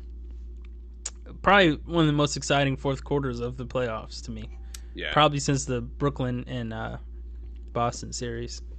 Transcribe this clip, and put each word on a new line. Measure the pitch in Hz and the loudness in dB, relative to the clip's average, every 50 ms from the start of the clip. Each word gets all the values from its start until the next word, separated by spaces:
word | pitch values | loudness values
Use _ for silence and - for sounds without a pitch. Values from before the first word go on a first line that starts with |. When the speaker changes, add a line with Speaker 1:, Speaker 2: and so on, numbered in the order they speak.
| - - - - - - - - - - - - - - - - - - - - - - - - - - - - - | -8 -10 -12 -12 -10 -10 -10 -10 -10 -12 -12 -12 -12 -14 -14 -14 -14 -14 -12 -10 -10 -10 -10 -10 -14 -14 -8 2 6
Speaker 1:
Probably | 175 190 202 190 165 147 - - | 8 10 10 10 8 6 2 -2
one | - 165 170 160 | 0 4 6 6
of | |
the | 151 147 | 6 6
most | 147 147 143 - | 6 4 2 2
exciting | 143 135 - 147 139 143 139 135 | 0 0 2 4 4 4 4 2
fourth | 127 - 139 135 131 - | 0 0 -2 -2 -2 -2
quarters | - 143 143 139 131 120 120 | 0 0 0 0 0 -2 -2
of | 120 123 127 | -4 -4 -4
the | 127 127 | -6 -6
playoffs | 120 - 131 127 117 110 110 - 143 - - - | -2 0 0 0 0 -2 -4 -6 -8 -12 -10 -10
to | - | -8
me. | 117 110 107 110 - - - - - - - - - | -8 -8 -8 -10 -10 -12 -12 -12 -12 -12 -12 -12 -10
Speaker 2:
Yeah. | 90 85 78 151 | -6 -4 0 4
Speaker 1:
Probably | 147 151 151 147 143 | 6 6 6 6 2
since | 139 - 143 135 139 | 2 2 2 2 2
the | - 127 120 | 0 -2 -2
Brooklyn | 117 123 - - 147 143 139 - 131 123 123 123 123 | -2 -4 -4 0 0 0 0 0 -2 -2 -2 -2 -4
and, | 127 127 123 117 113 113 | -4 -6 -4 -4 -4 -4
uh, | 113 113 117 117 117 - - - - - - - - - - - - - - - | -6 -6 -6 -6 -8 -10 -10 -12 -12 -10 -10 -10 -10 -10 -12 -12 -12 -10 -4 -2
Boston | 120 117 120 117 - - 107 - | 0 0 0 0 -2 -8 -8 -6
series. | - 127 120 117 117 120 117 - - - - - | -6 -6 -6 -6 -6 -6 -6 -8 -10 -10 -12 -12